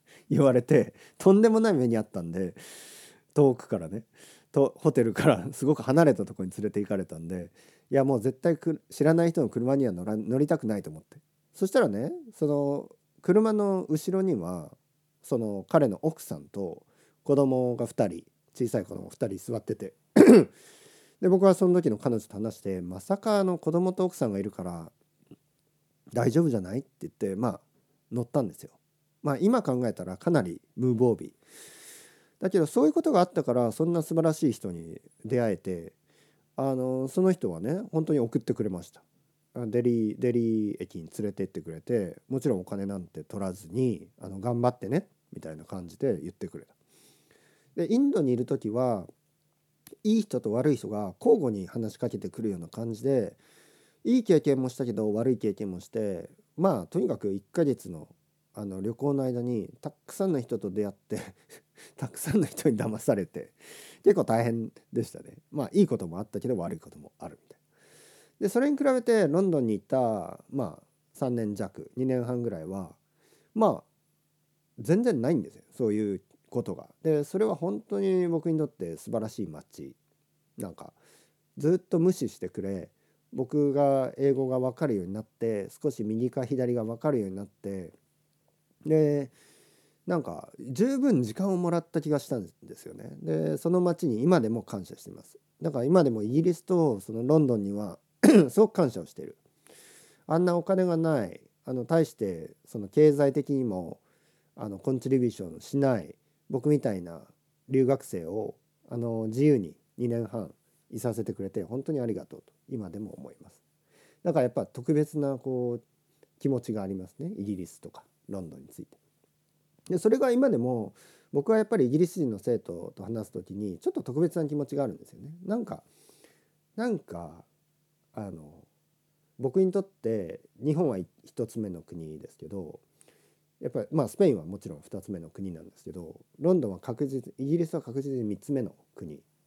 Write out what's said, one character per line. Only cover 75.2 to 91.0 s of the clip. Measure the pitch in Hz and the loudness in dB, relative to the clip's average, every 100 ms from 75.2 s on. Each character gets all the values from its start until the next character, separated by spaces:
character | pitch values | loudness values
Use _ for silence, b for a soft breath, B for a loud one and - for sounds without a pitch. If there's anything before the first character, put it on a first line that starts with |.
な | 123 | 0
い | 127 | 0
ん | |
で | 73 | -2
す | - | -14
よ、 | _ | _
そ | - 113 | -2 0
う | |
い | 107 104 95 | 0 -2 -4
う | _ _ _ | _ _ _
こ | 123 | -6
と | 117 90 | -6 -10
が。 | - _ | -12 _
で、 | 160 151 | 0 0
そ | 147 190 | 0 -2
れ | 220 | 0
は | - | -2
本 | 170 208 | -4 -6
当 | - 202 | -6 -2
に | 196 185 175 | 0 2 0
僕 | 165 170 | 0 0
に | 156 | -2
と | 147 | -2
っ | |
て | - 85 80 | -6 -10 -10
素 | - | -6
晴 | 113 | -4
ら | 110 | -4
し | - | -8
い | 90 | -10
街。 | 76 - - 67 - _ _ _ _ _ - | -10 -18 -16 -18 -18 _ _ _ _ _ -14
な | 95 | -12
ん | - | -12
か、 | - _ b b b b _ - | -20 _ b b b b _ -4
ず | 147 180 | 0 0
っ | |
と | - 170 | 0 2
無 | 175 | 2
視 | 185 123 | 2 -4
し | - | -6
て | 92 | -10
く | - | -8
れ、 | 95 95 - _ _ _ _ | -6 -8 -10 _ _ _ _
僕 | 131 123 151 143 | -8 -2 0 2
が | 139 143 135 131 - | 4 4 2 0 0
英 | 139 | 0
語 | 131 131 | 2 0
が | 131 | 0
分 | 127 | -2
か | 123 151 | -2 -2
る | 104 | 0
よ | |
う | 87 | -2
に | |
な | 101 | -8
っ | - | -10
て、 | - 117 104 95 - | -4 -2 -2 -6 -4
少 | 151 | -4
し | - | -4
右 | 107 110 123 | -4 -2 -2
か | 139 123 | -4 -4
左 | 131 123 | -2 -2
が | 120 110 | -2 -4
分 | 117 | -4
か | 156 | -2
る | 131 | -2
よ | 98 | -2
う | |
に | 95 | -8
な | |
っ | 101 | -12
て、 | _ 98 98 85 _ _ _ _ _ _ _ _ _ 151 | _ -10 -10 -12 _ _ _ _ _ _ _ _ _ 2
で、 | 156 151 143 139 b b b b b b b - | 4 4 2 -4 b b b b b b b -4
な | 175 | -2
ん | |
か、 | 117 82 - - | -2 -10 -16 -16
十 | 127 127 240 | -8 -2 0
分 | 269 | 2